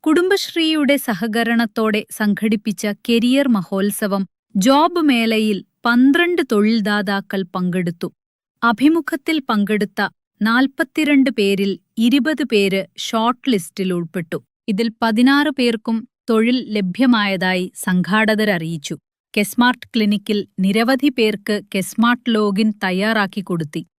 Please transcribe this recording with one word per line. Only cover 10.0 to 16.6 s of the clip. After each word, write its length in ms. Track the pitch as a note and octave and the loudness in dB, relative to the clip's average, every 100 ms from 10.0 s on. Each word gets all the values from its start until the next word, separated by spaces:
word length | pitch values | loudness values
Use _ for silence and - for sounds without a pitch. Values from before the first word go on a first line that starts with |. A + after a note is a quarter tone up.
| G3 _ _ _ | -6 _ _ _
നാൽപത്തിരണ്ട് 920 | G#3+ A#3 C4+ - D#4+ - D4+ C#4+ C4+ A3 | 0 2 0 -2 -6 -2 2 4 2 2
പേരിൽ 340 | G3 G3 G3 F#3+ _ - A#3 | 0 0 -2 -4 _ -2 2
ഇരുപത് 380 | C#4 B3 D4+ D4 | 2 0 -2 0
പേര് 280 | G#3+ G3 F#3+ - - - | 0 2 -2 -6 -12 -6
ഷോർട്ട് 440 | A3+ A3+ B3 - | -2 -2 -2 -2
ലിസ്റ്റിൽ 380 | G#3+ E3 - F#3 F3 | -2 -4 -6 -4 -4
ഉൾപ്പെട്ടു. 420 | E3+ F#3 E3 E3 _ _ - | -4 -8 -8 -10 _ _ -6
ഇതിൽ 200 | G3 A#3 A3 | -2 -4 -2
പതിനാറ് 500 | A3+ A3 B3 C#4+ D4 C#4 | -2 2 4 4 0 0
പേർക്കും 400 | A#3+ A3+ - A3+ A3 _ - | -2 -2 -4 -6 -6 _ -2
തൊഴിൽ 280 | A3+ A3+ B3+ | 0 2 -2